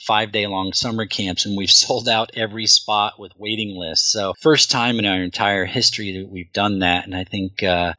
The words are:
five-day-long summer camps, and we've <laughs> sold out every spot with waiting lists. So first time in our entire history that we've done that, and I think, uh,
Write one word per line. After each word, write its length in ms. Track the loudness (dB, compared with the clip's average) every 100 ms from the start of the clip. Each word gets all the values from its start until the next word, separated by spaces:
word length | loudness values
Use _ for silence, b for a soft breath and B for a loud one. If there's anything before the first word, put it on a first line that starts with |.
five-day-long 680 | 0 2 2 -2 -2 -2 -2
summer 340 | -2 -2 -4 -4
camps, 400 | -4 -4 -2 -2
and 100 | -2
we've 140 | 2
<laughs> 0 |
sold 380 | 4 4 0 0
out 240 | 0 0
every 320 | -4 -4 -2 2
spot 500 | 2 4 0 0 -4
with 140 | -18 -12
waiting 380 | -6 -4 -4 -6
lists. 340 | -4 -2 0
So 240 | 0 -2 2
first 320 | 4 4 4
time 260 | 2 2 2
in 80 | 2
our 160 | 0
entire 420 | -2 0 0 2
history 540 | 0 0 0 0 -6 -8
that 100 | -10
we've 240 | -12 -8
done 280 | 0 0 2
that, 240 | 2 2
and 100 | -2
I 80 | -8
think, 400 | -6 -6 -6 -2
uh, 300 | 0 2 0